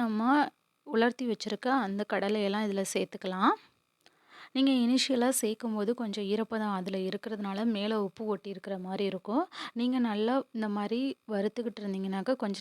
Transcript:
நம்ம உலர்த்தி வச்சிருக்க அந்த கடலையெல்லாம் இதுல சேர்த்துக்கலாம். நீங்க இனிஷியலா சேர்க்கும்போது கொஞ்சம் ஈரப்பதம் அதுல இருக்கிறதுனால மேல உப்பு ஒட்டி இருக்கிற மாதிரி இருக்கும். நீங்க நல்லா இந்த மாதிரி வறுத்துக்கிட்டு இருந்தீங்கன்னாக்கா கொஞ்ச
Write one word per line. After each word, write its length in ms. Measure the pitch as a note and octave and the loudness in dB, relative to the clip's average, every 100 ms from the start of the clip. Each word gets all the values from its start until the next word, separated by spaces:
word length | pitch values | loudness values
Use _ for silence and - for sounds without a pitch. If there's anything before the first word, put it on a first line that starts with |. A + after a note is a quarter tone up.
நம்ம 280 | A#3 G#3+ A#3 D4 - - _ _ - | 2 2 4 4 2 -2 _ _ -2
உலர்த்தி 300 | A3+ A#3+ A#3+ B3 | 2 4 2 -2
வச்சிருக்க 360 | G#3 G#3+ G#3 B3 C4+ G3 | -2 -4 -2 0 0 0
அந்த 180 | G3 G#3 | -2 -2
கடலையெல்லாம் 540 | G3+ G3 G#3+ G3 G#3 G#3+ | 0 0 2 2 0 0
இதுல 160 | G3 F#3+ | 0 0
சேர்த்துக்கலாம். 640 | F#3+ F#3 G#3 F#3+ F#3 A3+ G#4+ - _ _ _ _ _ _ - - B3+ | -2 -2 -4 -6 2 4 4 -2 _ _ _ _ _ _ -20 -6 2
நீங்க 120 | C4+ C4 | 4 6
இனிஷியலா 480 | A#3+ B3+ - B3+ B3 C4 | 4 4 4 4 4 2
சேர்க்கும்போது 480 | G#3+ A3 A#3 G#3+ G#3 A#3+ | 0 -2 -4 -2 0 -2
கொஞ்சம் 240 | A3+ G#3 G3+ | -4 -4 -2
ஈரப்பதம் 440 | G#3 G#3+ A3+ G#3+ F#3+ | 0 0 -2 0 -2
அதுல 240 | F#3 F#3+ F#3+ | -2 -2 -2
இருக்கிறதுனால 560 | G3 A3+ G#3 G3+ G3 A#3 G#3 | -4 -6 -6 -4 0 0 0
மேல 240 | G#3 A3 G3 | 0 0 -2
உப்பு 240 | - A3 G3 | -4 -4 -4
ஒட்டி 140 | G3 | -6
இருக்கிற 220 | F#3+ - F#3+ F#3 | -10 -8 -6 -4
மாதிரி 200 | F#3+ G3 | -2 -2
இருக்கும். 320 | F#3 - A#3+ F#4 - - A#3 | -2 -2 0 0 -6 -10 -2
நீங்க 160 | B3 B3+ A#3 | 0 2 0
நல்லா 280 | G#3 A3 C4 - A3+ | 2 2 0 -2 -4
இந்த 140 | G#3+ G#3 | -2 -2
மாதிரி 240 | G3+ A#3 C4+ - - G#3 | -2 -2 -2 -6 -4 -2
வறுத்துக்கிட்டு 460 | G#3 A3+ A#3 G#3 | 0 -2 -6 -6
இருந்தீங்கன்னாக்கா 560 | G3+ F#3+ F#3+ F#3+ F#3+ B3+ G#3+ | -6 -4 -2 -2 -2 -2 -2
கொஞ்ச 120 | G3 | -4